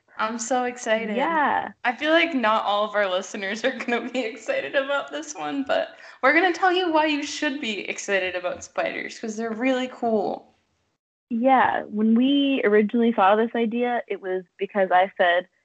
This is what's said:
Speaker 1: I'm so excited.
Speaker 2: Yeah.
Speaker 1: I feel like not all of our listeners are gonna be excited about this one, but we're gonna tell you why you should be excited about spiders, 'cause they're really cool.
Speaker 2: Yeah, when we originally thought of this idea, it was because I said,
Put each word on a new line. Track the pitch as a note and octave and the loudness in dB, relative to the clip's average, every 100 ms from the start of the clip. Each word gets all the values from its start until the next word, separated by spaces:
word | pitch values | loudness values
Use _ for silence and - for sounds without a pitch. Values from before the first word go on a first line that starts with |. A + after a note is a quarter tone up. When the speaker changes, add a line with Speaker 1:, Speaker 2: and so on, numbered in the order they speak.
| _ - | _ -6
Speaker 1:
I'm | A3 A#3 | -4 -4
so | - B3+ | -2 -2
excited. | B3 A#3+ A#3 A3 G#3+ A3 | -2 -4 -2 0 0 -2
Speaker 2:
Yeah. | D4+ D#4+ C4 G3+ - - | 0 2 2 0 -4 -4
Speaker 1:
I | A#3+ A#3+ | -4 -2
feel | D4+ | 2
like | E4 E4 | 2 2
not | C4 G#3+ A3 | 0 2 2
all | - G#3 | 2 0
of | G#3+ | 0
our | G#3 G3 | 0 0
listeners | F3+ G3 G#3+ G3 A3 | -2 -4 -8 -6 -2
are | C4+ - | -2 -4
gonna | - A#3 A#3+ | -4 -4 -2
be | B3+ | -6
excited | A3 B3 - C4 C#4 | -6 -8 -4 -4 0
about | C#4+ C#4 C#4 - | -2 0 -2 -4
this | D4 D#4 | -10 -10
one, | - D4 C#4+ C4+ | -8 -6 -6 -2
but | F#2 - - - - | -2 -2 -8 -20 -2
we're | B3+ | 2
gonna | D#4 F#4 | 4 2
tell | E4+ F#4+ | 2 2
you | F4+ F4+ | 2 2
why | D#4 D#4 | 2 2
you | D4 | 0
should | D4 - D4+ C#4 | -4 -4 -4 -4
be | A#3 G3+ - | -6 -6 -8
excited | - - G3 F#3 | -8 -2 -2 -2
about | F3+ F3 - | -4 -6 -8
spiders, | - - E3 - - - | -10 -4 -4 -4 -10 -10
'cause | A3+ G#3 | -10 -6
they're | A3+ | -8
really | A3 C4 B3+ B3+ | -2 0 0 -4
cool. | - A#3 A3 F3+ - - _ _ _ _ _ _ _ _ | -4 -2 0 -2 -6 -12 _ _ _ _ _ _ _ _
Speaker 2:
Yeah, | A#3 B3+ B3+ G3+ - | 0 4 4 4 0
when | - G#3 A3 | -4 0 4
we | A3+ C4 C#4+ C#4 C4+ | 4 4 4 2 2
originally | G#3 G#3+ G#3 A#3+ A#3 | 4 4 4 2 2
thought | A3+ F#3+ G#3+ | 4 4 4
of | A#3 | 2
this | A#3 | 0
idea, | A3+ A#3 B3 A#3+ - | -2 -2 -2 -2 -4
it | F#3+ | -8
was | F#3+ F#3 F3+ - | -4 -6 -6 -8
because | G3 G3+ F#3 | -4 0 4
I | F3+ F#3+ - | 4 2 2
said, | F3+ F3 F3+ _ | 2 2 -2 _